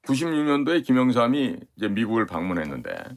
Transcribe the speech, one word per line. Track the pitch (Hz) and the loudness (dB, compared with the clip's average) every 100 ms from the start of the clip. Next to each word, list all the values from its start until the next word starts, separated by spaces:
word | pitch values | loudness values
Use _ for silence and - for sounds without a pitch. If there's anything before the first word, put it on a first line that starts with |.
구십육 | - 135 165 156 | 0 0 0 0
년도에 | 151 143 143 170 | 2 2 2 0
김영삼이 | - 127 127 123 120 143 131 82 - - | 2 4 4 4 2 2 0 -4 -14 -6
이제 | 104 | -4
미국을 | 101 113 113 104 | -2 0 0 0
방문했는데 | 85 92 85 73 65 50 50 50 | -2 -2 -2 -4 -8 -8 -10 -10